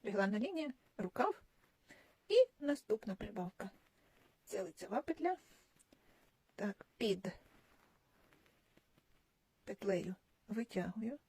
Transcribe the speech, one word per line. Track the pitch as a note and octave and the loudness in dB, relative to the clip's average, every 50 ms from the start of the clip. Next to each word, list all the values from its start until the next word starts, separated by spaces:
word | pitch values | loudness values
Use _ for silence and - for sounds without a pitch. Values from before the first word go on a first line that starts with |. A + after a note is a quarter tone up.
| - | -4
Регланна | G3+ G3 G3+ G3 G3 G#3 G#3 | 0 2 2 2 2 2 0
лінія, | A#3 F#4+ F#4+ D#4+ D#4 C#4 - _ _ _ _ | 0 -2 -2 -2 -4 -4 -6 _ _ _ _
рукав | - G3+ F3+ - - B3 G#4 - - - _ _ _ _ _ _ _ _ - - - - - _ _ _ | -6 -6 -6 -2 0 0 0 0 -4 -10 _ _ _ _ _ _ _ _ -20 -20 -20 -20 -20 _ _ _
і | _ G#4 A#4+ B4+ - _ _ | _ 8 8 8 8 _ _
наступна | D4 C#4+ D4 - - - A3 A3 - G#3 F#3+ | 0 0 0 0 0 -2 -2 0 0 -6 -6
прибавка. | - - - - F#3 F3+ F3+ - - - F#3+ - - _ _ _ _ _ _ _ - - - _ _ _ | -6 -6 -8 -4 -4 -4 -4 -4 -8 -10 -10 -10 -16 _ _ _ _ _ _ _ -20 -20 -20 _ _ _
Це | - - - | -8 -6 -4
лицева | F#3+ E3 - - - - G3+ C4 | -4 -6 -8 -12 -8 -2 -2 -2
петля. | - - D#4+ - D4+ F4 F#4 - - - - - _ _ _ _ - _ - _ _ - - _ _ _ _ _ _ _ _ | 0 0 -4 0 0 0 0 -2 -6 -20 -20 -20 _ _ _ _ -20 _ -20 _ _ -20 -20 _ _ _ _ _ _ _ _
Так, | - F#3 G3+ G3 _ - _ _ | -4 -4 -4 -4 _ -14 _ _
під | _ A#3+ G#3+ F#3+ F#3 - F#3+ - - - - - - _ _ - _ - _ _ _ _ _ _ _ _ _ - _ _ - _ _ _ _ _ - _ _ _ _ _ _ - _ _ _ _ _ _ _ _ _ _ | _ 0 0 0 0 -2 -6 -8 -8 -20 -20 -20 -20 _ _ -20 _ -20 _ _ _ _ _ _ _ _ _ -20 _ _ -20 _ _ _ _ _ -20 _ _ _ _ _ _ -20 _ _ _ _ _ _ _ _ _ _
петлею | - G3+ - - G3 F#3 F3 - F3+ F#3 _ _ _ _ _ _ | -12 -10 -4 0 0 0 0 0 -4 -8 _ _ _ _ _ _
витягую | - G#3+ A3+ A#3 - - F#3+ F3 E3+ - A3 A3 A3+ C#4 D4 _ | -6 -4 -4 -4 -2 -2 -2 -2 -2 -4 -4 -4 -6 -6 -8 _